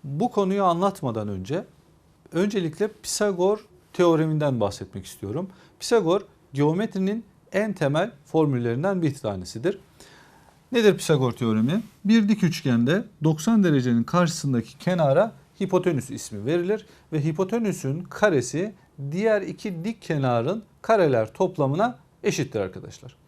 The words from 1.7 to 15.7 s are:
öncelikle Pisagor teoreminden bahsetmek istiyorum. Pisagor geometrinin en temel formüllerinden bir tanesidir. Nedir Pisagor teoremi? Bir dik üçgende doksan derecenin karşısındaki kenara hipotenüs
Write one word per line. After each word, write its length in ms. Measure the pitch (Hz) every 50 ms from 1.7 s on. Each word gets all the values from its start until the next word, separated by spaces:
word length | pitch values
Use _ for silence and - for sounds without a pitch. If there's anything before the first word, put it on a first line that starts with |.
| _ _ _ _ _ _ _ _ _ _ _ -
öncelikle 600 | - 165 196 208 202 202 175 156 156 - 202 214 214 _
Pisagor 640 | - - - - 208 208 196 170 180 196 208 208 - _ - - _ _
teoreminden 680 | - - 180 170 165 156 156 160 156 151 151 143 131 117
bahsetmek 460 | 104 98 - - 95 - - 98 95
istiyorum. 420 | - - - - 98 110 156 190 185 - - - _ _ _
Pisagor 400 | - - 247 226 180 160 180 208 - - _ _ _ _
geometrinin 720 | - 135 147 151 160 185 220 220 - 190 190 190 202 233 226 - _ _ _ _
en 200 | - 190 214 220
temel 380 | 190 - 160 139 143 156 185 233 - - _
formüllerinden 800 | - - 160 156 147 135 120 120 117 117 127 160 196 196 180
bir 120 | 165 143 131
tanesidir. 640 | - - 110 101 92 92 90 - 113 123 180 190 - - _ _ _ - - - - - - - - _ - _ _ _ _
Nedir 240 | 254 233 220 208 170
Pisagor 360 | - - - 160 135 131 123
teoremi? 500 | 110 - 120 113 110 110 110 131 170 226 233 - _ _ -
Bir 240 | 196 226 226 208 202
dik 140 | 214 208
üçgende 640 | - 160 170 - - 143 120 117 120 131 170 202 240 - - _ 151
doksan 400 | 156 156 156 - 226 233 214 190
derecenin 400 | 170 147 135 123 123 120 117 117
karşısındaki 760 | - - 175 180 160 - - - 143 127 117 113 - - -
kenara 540 | - 175 185 175 156 139 135 165 208 226 - - _ _ _ _
hipotenüs 480 | 196 185